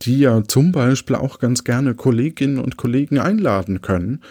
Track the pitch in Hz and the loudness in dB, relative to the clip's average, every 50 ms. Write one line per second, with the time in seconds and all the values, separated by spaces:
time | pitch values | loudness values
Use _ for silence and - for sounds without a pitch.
0 | - 117 127 139 143 127 117 110 104 - - 135 147 185 175 147 120 127 135 - | -2 0 2 4 4 4 4 2 0 2 2 2 4 4 2 2 2 2 0 0
1 | - - 127 135 139 139 - - 131 120 123 120 - - 120 127 143 131 117 - | -2 -2 -2 -2 -2 -4 -4 -2 -2 -2 0 -2 -2 -2 -2 0 0 -2 -2 0
2 | - 135 117 110 127 160 156 - 139 139 139 127 - 127 - - - 120 120 135 | 0 0 2 2 0 -2 -2 -2 -2 -2 -2 -2 -4 -6 -6 -4 -4 -2 0 0
3 | 143 - 147 135 - 180 214 220 190 131 101 98 92 - 95 92 - - 95 87 | 0 0 0 0 0 0 0 0 0 0 0 0 -2 -2 -4 -4 -2 -2 -2 -2
4 | 87 107 139 - - - | -2 -4 -6 -8 -10 -16